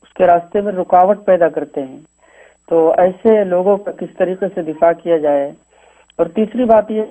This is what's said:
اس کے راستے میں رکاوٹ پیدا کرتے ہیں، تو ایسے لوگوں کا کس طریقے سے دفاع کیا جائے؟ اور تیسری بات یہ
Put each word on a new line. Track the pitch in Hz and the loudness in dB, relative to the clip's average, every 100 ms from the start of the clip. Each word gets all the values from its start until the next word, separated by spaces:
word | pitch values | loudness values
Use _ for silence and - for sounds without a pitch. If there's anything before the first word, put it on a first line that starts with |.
اس | _ | _
کے | - 180 | -2 2
راستے | 175 170 208 | 2 0 -6
میں | 202 | -4
رکاوٹ | 185 175 180 185 202 202 | -6 0 2 2 0 0
پیدا | 185 165 | 2 2
کرتے | - 147 - | -2 -8 -10
ہیں، | 135 135 - _ _ _ - _ _ | -12 -14 -20 _ _ _ -20 _ _
تو | 165 160 - | 0 2 2
ایسے | 180 185 226 220 | 0 0 0 2
لوگوں | 190 180 185 196 | 2 0 0 -2
کا | 202 | -4
کس | - 175 - | -12 -14 -4
طریقے | 180 185 190 185 | -4 -4 -6 -6
سے | |
دفاع | 160 156 170 | -8 0 0
کیا | 170 170 165 | 0 -2 0
جائے؟ | 147 143 143 160 _ _ _ _ _ - | 0 -2 -2 -10 _ _ _ _ _ -6
اور | 170 | -4
تیسری | 220 214 233 240 | -2 -4 -2 2
بات | 220 214 | 2 2
یہ | 214 214 | -6 -6